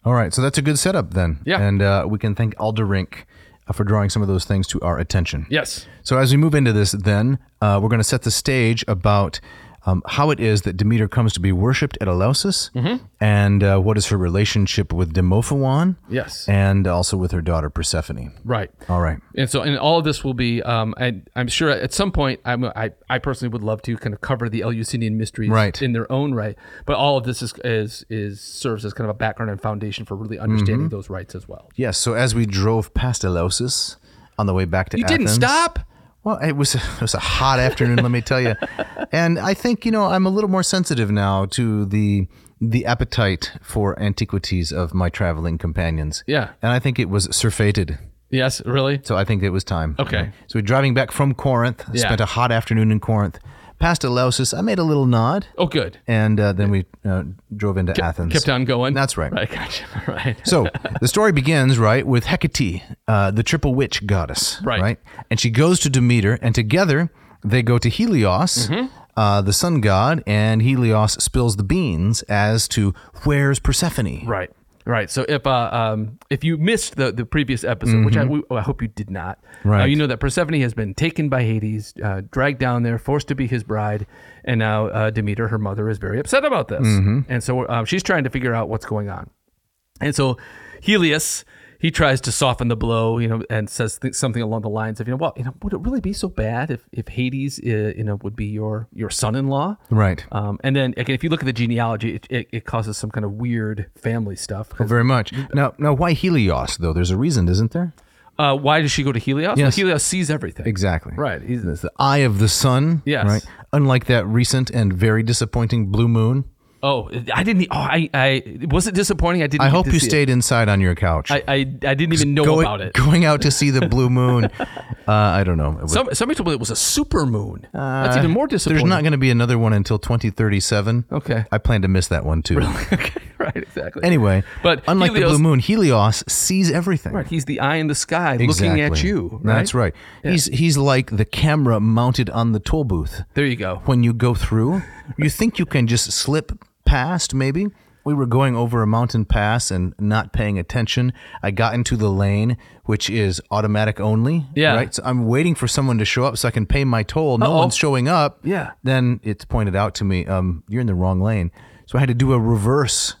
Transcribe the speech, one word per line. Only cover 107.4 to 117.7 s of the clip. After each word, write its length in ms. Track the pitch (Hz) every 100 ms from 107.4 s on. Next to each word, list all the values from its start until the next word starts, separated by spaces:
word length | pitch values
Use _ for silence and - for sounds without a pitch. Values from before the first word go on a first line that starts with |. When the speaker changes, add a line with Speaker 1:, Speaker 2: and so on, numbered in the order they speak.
| 87
Speaker 1:
isn't 220 | 92 113
there? 220 | 170 175 - _ _ - -
Speaker 2:
Uh, 160 | 147 139
why 260 | 139 156
does 100 | 147
she 120 | 139
go 80 | 139
to 80 | 117
Helios? 380 | - 135 170 143
Well, 20 |
Speaker 1:
Yes. 160 | 139 -
Speaker 2:
Helios 280 | 190 151
sees 260 | - 185 156
everything. 340 | 151 90 - 113
Speaker 1:
Exactly. 480 | 98 95 80 - 80
Speaker 2:
Right. 240 | 143 82
He's 240 | - 123 92
Speaker 1:
It's 160 | 76
the 100 | - -
eye 200 | 135 143
of 200 | 131 101
the 80 | 110
sun, 540 | - 135 127 151 165 143
Speaker 2:
Yes. 200 | 143 104
Speaker 1:
right? 180 | 107 - - -
Unlike 320 | 147 139 127 -
that 200 | 120 98
recent 440 | 113 120 131 127
and 240 | 123 104
very 280 | 92 110 110
disappointing 640 | 110 120 113 120 113 120 98
blue 200 | 104 120
moon. 380 | 113 110 131 135 _ _ _ 139
Speaker 2:
Oh, 240 | 135 107 123 117
I 100 | 113
didn't 180 | 190 196
e-, 60 | 180